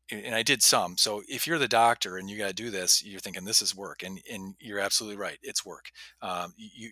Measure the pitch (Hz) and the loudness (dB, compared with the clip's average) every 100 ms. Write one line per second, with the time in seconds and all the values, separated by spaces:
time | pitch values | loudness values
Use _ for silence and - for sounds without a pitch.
0 | - 107 117 113 120 131 - 123 90 90 | -12 -10 -2 0 2 6 6 6 4 2
1 | 110 104 95 131 151 165 120 117 117 117 | 0 0 -6 -4 0 0 4 6 6 4
2 | 95 95 98 104 98 95 117 98 90 - | -2 -6 -8 -6 -4 -4 -6 -2 2 2
3 | 101 95 98 95 95 110 98 95 95 - | 2 -10 -10 -8 0 2 2 -4 -8 -10
4 | 92 95 - 104 95 98 117 101 98 - | -10 -10 -10 -10 -10 -14 -8 -4 0 0
5 | 107 101 92 - - - 95 76 - - | -2 -8 -8 -10 -8 -6 -6 -12 -18 -20
6 | - - 95 90 87 98 110 - 113 | -20 -12 -6 -6 -6 -12 -20 -16 -18